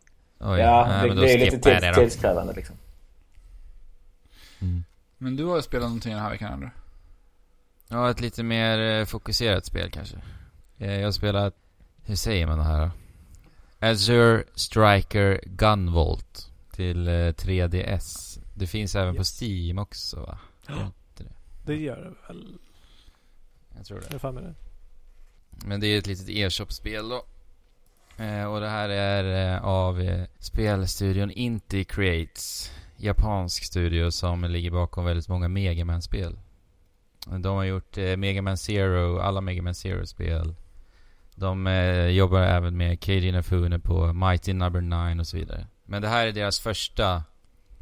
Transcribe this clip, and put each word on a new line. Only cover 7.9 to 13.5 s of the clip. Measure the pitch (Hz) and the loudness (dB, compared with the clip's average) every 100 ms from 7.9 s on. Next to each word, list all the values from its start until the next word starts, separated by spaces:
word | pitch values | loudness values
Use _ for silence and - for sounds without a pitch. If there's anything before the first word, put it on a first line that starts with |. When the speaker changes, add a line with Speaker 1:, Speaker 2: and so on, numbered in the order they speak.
| 117 123 | 0 0
Speaker 1:
ett | 120 | 0
lite | 120 - | -2 -4
mer, | 117 113 113 110 | -2 2 2 2
eh, | 110 110 107 | 2 0 0
fokuserat | 110 - 107 117 95 - | -4 -4 0 2 2 0
spel | 90 87 | -6 -6
kanske. | - - - - - - - - - | -8 -12 -14 -16 -18 -20 -20 -20 -10
Eh, | 101 101 | -6 -2
jag | 104 | -2
har | |
spelat, | 101 104 98 101 - _ _ - _ - | 0 0 2 0 -4 _ _ -20 _ -6
hur | 101 | -4
säger | 117 101 80 | 0 2 2
man | 78 | 2
det | |
här | 78 76 80 | 2 2 0
då? | - - - - - - | -4 -14 -20 -20 -20 -20